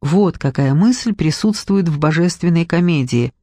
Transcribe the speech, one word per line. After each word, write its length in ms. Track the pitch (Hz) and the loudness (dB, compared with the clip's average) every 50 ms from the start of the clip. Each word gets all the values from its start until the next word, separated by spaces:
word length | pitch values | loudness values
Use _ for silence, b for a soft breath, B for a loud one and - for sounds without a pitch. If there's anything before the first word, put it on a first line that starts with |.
Вот 360 | - 139 165 196 208 175 - | -4 0 2 2 2 2 0
какая 380 | - - 143 127 - 139 135 139 | -2 -4 -4 -2 0 0 2 2
мысль 400 | 151 190 233 254 - - 233 202 | 2 2 2 2 0 -2 -4 -4
присутствует 720 | - 175 156 151 - - 220 214 - - - 196 196 185 165 | -2 0 -2 0 0 0 -2 -2 -2 -2 -2 -2 0 0 0
в 100 | 151 143 | -2 0
божественной 680 | 151 151 151 160 170 180 - - - 175 170 170 170 | 0 0 0 2 0 0 -2 -2 -2 0 0 0 0
комедии. 680 | 170 - 170 175 175 170 147 131 123 - 120 120 117 - _ | 0 0 0 2 2 2 0 0 0 0 -2 -2 -2 -6 _